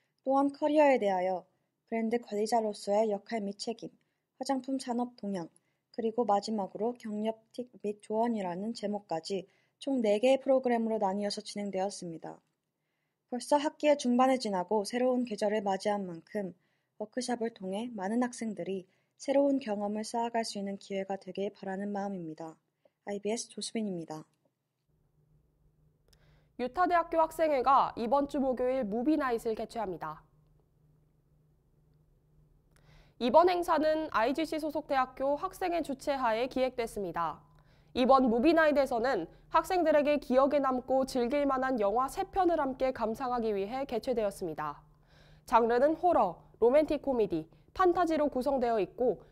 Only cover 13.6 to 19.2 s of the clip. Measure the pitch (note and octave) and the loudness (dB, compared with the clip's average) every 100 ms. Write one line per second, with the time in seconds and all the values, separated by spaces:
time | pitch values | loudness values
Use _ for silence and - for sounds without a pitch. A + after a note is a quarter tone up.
13.6 | D4+ D4 D4 C#4+ B3+ A#3+ C4 C4 A3+ F#3+ | 0 0 2 2 2 4 4 2 0 -2
14.6 | F3 G#3+ G3+ B3 B3+ B3+ A#3+ G#3 G#3 G#3+ | 0 -2 0 0 0 0 -2 -2 -2 0
15.6 | G3 F#3+ G#3+ G#3 F#3 E3 - G#3+ F#3+ - | -2 -2 0 -2 -4 -10 -10 -8 -8 -10
16.6 | _ _ _ - G#3 - B3 A#3+ A3+ - | _ _ _ -14 -10 -8 -6 -4 -6 -6
17.6 | F#3 G3 B3 A3 F#3+ A#3 B3 - A3+ G3+ | -8 -8 -8 -6 -4 -2 -2 -4 -8 -6
18.6 | F3 F#3+ F3 _ _ _ | -6 -8 -10 _ _ _